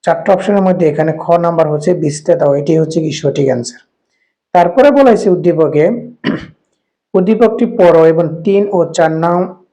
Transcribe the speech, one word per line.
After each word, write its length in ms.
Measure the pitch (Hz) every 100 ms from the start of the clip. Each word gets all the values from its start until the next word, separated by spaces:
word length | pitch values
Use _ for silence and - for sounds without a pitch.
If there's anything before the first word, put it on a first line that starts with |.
চারটা 300 | - 160 -
অপশনের 300 | 185 - 202
মধ্যে 260 | 185 180 160
এখানে 240 | 151 156 160
খ 120 | -
নাম্বার 380 | 170 170 170 156
হচ্ছে 260 | 151 180
ভিজতে 400 | 160 156 - -
দাও, 200 | 170 147
এটি 240 | 143 143 160
হচ্ছে 220 | 156 160
কি 120 | 156
সঠিক 340 | - 147 143 135
অ্যান্সার। 400 | 120 120 - _ _ _ _ _ _ _
তারপরে 380 | 175 175 262 285
বলা 120 | 285
হয়েছে 280 | 269 202 -
উদ্দীপকে, 800 | 175 170 160 151 143 170 233 - - - - - _ _ _ _ _ _
"উদ্দীপকটি 520 | 190 185 220 226 - 240
পড়ো 400 | 233 175 165 160
এবং 360 | 160 170 160
তিন 240 | 208 196 202
ও 200 | 185 165
চার 200 | 160 160
নং 420 | 160 170 175 185 - _